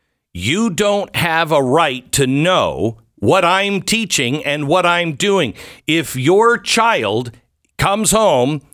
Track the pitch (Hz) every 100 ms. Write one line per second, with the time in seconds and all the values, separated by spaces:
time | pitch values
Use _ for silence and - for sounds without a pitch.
0 | _ _ _ 87 98 180 226 165 208 202
1 | 185 - 170 160 165 156 131 151 156 127
2 | - - 131 139 170 180 92 65 104 113
3 | _ _ 104 180 170 190 202 196 190 220
4 | 220 - 120 147 139 147 143 180 175 175
5 | 170 143 202 196 131 - - - - 160
6 | 139 131 131 196 226 233 - 233 233 196
7 | 104 110 123 - _ _ _ - 180 202
8 | 208 208 208 139 127 151 -